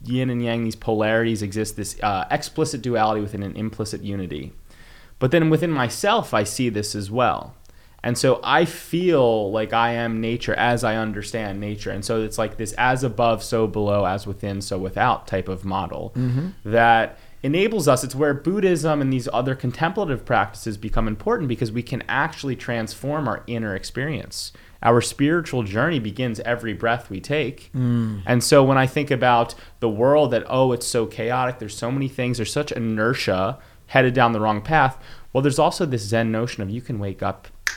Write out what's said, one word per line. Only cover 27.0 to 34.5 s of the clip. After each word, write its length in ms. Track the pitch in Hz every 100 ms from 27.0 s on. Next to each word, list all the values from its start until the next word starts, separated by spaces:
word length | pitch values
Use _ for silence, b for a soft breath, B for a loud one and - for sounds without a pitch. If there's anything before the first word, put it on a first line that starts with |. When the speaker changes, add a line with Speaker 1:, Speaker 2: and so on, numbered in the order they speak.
| -
Speaker 1:
we 80 | 95
take. 520 | - 147 151 - - 131
Speaker 2:
Mm. 480 | 123 120 113 104 92
Speaker 1:
And 180 | 123
so 200 | - 147
when 160 | 135 135
I 80 | 131
think 240 | 151 139
about 420 | 131 123 120 117 - B B
the 100 | 117
world 420 | 104 127 147 143
that, 120 | 117 -
oh, 240 | 131 131
it's 160 | 120 -
so 180 | 120 110
chaotic, 540 | - 113 127 127 127
there's 180 | 107 -
so 140 | 117
many 160 | 135 135
things, 300 | 131 123 113
there's 140 | 107
such 200 | 147 147
inertia 880 | - 113 110 113 131 - 92 98 131 b b b
headed 280 | 135 127 127
down 160 | 117
the 80 | 110
wrong 200 | 107